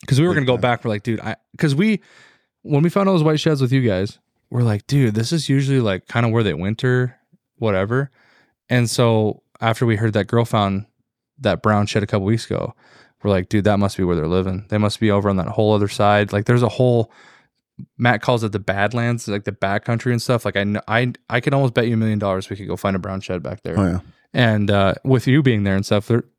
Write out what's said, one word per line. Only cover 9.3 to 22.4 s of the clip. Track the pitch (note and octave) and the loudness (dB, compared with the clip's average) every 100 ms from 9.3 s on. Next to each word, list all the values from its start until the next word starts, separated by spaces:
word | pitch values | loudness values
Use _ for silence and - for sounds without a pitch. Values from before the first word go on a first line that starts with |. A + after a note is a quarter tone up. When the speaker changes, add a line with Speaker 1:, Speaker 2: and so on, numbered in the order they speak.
| - _ - | -4 _ -4
Speaker 1:
after | A2+ A2+ A#2 | -2 0 0
we | G#2+ | 0
heard | A2 | 0
that | G#2 G2 | 0 0
girl | A#2 A2+ | 0 0
found | A2 G2 G2 - _ _ _ _ - | 0 0 -2 -6 _ _ _ _ -4
that | A2+ F2+ | -2 0
brown | G#2+ G#2 G#2 | 2 2 2
shed | G#2+ | -2
a | G#2 | -2
couple | G#2 F#2+ | -2 0
weeks | A2+ - | -2 -2
ago, | - - - _ - _ _ | -6 -6 -10 _ -20 _ _
we're | G#2 | 0
like, | F#2+ F2+ | 0 0
"Dude, | G#2+ G2 | 0 2
that | G2+ | 2
must | G2+ - | 0 0
be | |
where | F2+ E2+ | 0 0
they're | D#2 | 0
living. | F#2 F#2 F#2 G#2 | 0 -2 -4 -4
They | G#2 | 0
must | G#2 - | 0 0
be | G#2+ | 2
over | G2+ G2+ | 2 2
on | F#2+ | 0
that | F2 | -2
whole | A2 G#2+ | 0 2
other | G#2 G2+ | 2 0
side." | - G#2 G#2 G#2 | 0 2 4 2
Like, | G#2 G#2+ | 0 2
there's | A#2+ | 2
a | A#2 | 2
whole, | - B2+ A#2+ G#2+ _ - _ _ _ _ - - - | 2 2 2 -2 _ -20 _ _ _ _ -20 -16 -2
Matt | A#2+ G#2+ | 0 0
calls | - A#2+ | 0 0
it | A2 | -2
the | G#2 | -4
Badlands, | G2 G2 G#2 A#2+ A#2+ A#2+ - | -4 -2 -2 -2 -2 -4 -4
like, | G2+ | -6
the | G2+ | -6
backcountry | G2+ G3 G3 - A#2 B2+ | -4 -4 -2 -2 -2 -2
and | A#2 | -2
stuff. | - A#2+ G#2 | 0 -2 -2
Like, | G2 | -2
I | |
kn-, | G2+ G#2 - | -2 -2 -2
I, | A2+ B2+ - - | -2 -2 -4 -4
I | B2 | -4
could | D3 | 0
almost | C#3 C3+ A#2 | 0 2 2
bet | A#2 | 0
you | |
a | A2+ | 2
million | A2 G#2+ | 0 0
dollars | G2+ F#2+ | 0 -2